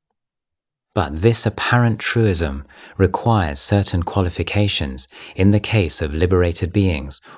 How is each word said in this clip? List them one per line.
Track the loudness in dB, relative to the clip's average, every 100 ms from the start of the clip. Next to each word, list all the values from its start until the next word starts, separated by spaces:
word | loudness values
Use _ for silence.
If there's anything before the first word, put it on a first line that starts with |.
| _ _ _ _ _ _ _ _ _
But | -4 -4 0
this | 2 2 -2
apparent | -4 0 2 2 0
truism | -2 0 2 2 -2 -4 -12 -20 -10 0
requires | 2 2 2 2 2 -2
certain | 0 0 0 -2
qualifications | -2 -2 -2 -2 -2 0 0 -2 -6 -8 -14 -18 -10 2
in | 4
the | 4
case | 2 0 0 -2
of | -4
liberated | 0 2 2 2 -2 -2
beings | 0 0 0 -6 -12 -16